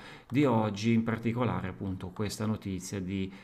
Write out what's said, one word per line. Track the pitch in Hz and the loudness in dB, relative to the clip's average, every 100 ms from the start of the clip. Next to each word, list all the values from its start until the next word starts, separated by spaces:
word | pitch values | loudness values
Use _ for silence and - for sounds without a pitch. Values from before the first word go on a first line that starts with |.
| - - - | -12 -16 -2
di | 127 | 2
oggi, | 143 110 107 101 113 | 4 6 2 2 4
in | 117 | 4
particolare | 113 110 117 117 117 90 90 | 4 0 0 0 0 0 -4
appunto | 90 98 92 90 | -4 -4 -4 -6
questa | 87 101 - 107 | -4 -4 -2 -2
notizia | 104 101 92 - 101 | -2 -2 -4 -4 -4
di | 92 98 95 - | -2 -2 -2 -6